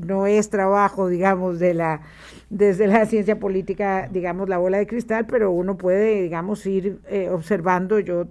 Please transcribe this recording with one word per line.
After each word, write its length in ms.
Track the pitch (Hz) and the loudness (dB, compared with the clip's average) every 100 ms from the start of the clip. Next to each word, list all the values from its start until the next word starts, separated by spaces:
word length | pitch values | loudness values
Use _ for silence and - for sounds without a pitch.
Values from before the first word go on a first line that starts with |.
| 170 | -4
no 220 | 190 196 | 0 2
es 240 | 214 208 | 2 2
trabajo, 560 | 208 190 202 202 - 185 | 0 2 4 2 0 -2
digamos, 500 | 175 190 190 185 170 | 2 2 2 -2 0
de 160 | 180 | 0
la, 280 | 170 165 151 - - - - - | 2 -2 -4 -8 -20 -20 -20 -10
desde 340 | 196 202 185 208 | 2 2 4 4
la 180 | 220 214 | 4 4
ciencia 320 | 220 196 208 | 2 0 -2
política, 680 | 196 190 190 190 202 190 - | -2 -4 -4 -4 -2 -2 -4
digamos, 340 | 185 175 180 196 | -4 -4 -4 -2
la 100 | 180 | 0
bola 180 | 180 196 | 2 0
de 80 | 208 | 0
cristal, 400 | 233 240 220 226 | -4 -2 -2 0
pero 240 | 254 202 | 0 2
uno 280 | 175 180 185 | 0 -2 -2
puede, 440 | 185 190 220 208 | 0 2 2 2
digamos, 420 | 175 165 180 208 190 | -2 -4 -4 -6 -2
ir, 320 | 190 190 185 - | -2 -2 -6 -6
eh, 200 | 202 175 | -4 -2
observando". 680 | 180 160 202 170 208 185 214 | -4 -2 -2 0 0 2 0
Yo 280 | 175 175 175 | 0 -4 -4